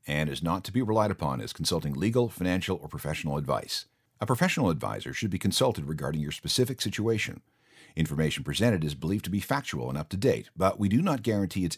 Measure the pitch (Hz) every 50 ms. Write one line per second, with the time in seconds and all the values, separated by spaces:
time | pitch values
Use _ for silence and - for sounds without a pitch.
0 | - - 73 76 78 73 69 67 80 80 87 95 - - 98 127 127 107 110 110
1 | 107 104 92 - 80 71 65 60 55 - - - 76 - 87 80 76 73 69 65
2 | 87 113 117 127 120 117 - - 90 90 90 95 85 - 92 - - - - 73
3 | - 73 78 - - 76 71 73 71 65 69 - - - - - - _ _ _
4 | _ _ _ - 107 107 127 120 175 185 - 175 131 90 80 65 - 52 53 50
5 | - 65 - - 117 101 90 92 - - - - 131 131 - - 73 67 - -
6 | - - 80 76 73 73 - - - - - - 127 123 131 - - 104 - -
7 | 107 113 113 104 - - - - _ _ _ _ _ _ _ - - - - 80
8 | 80 78 73 73 80 76 - - 65 73 71 80 110 120 107 87 78 73 73 65
9 | - 80 98 107 - 87 95 101 - - 135 143 - - - 69 60 64 67 73
10 | 76 - - 92 101 127 65 57 - - - - 92 95 - - 104 98 101 131
11 | 185 190 147 127 104 120 107 101 98 85 - 98 90 82 -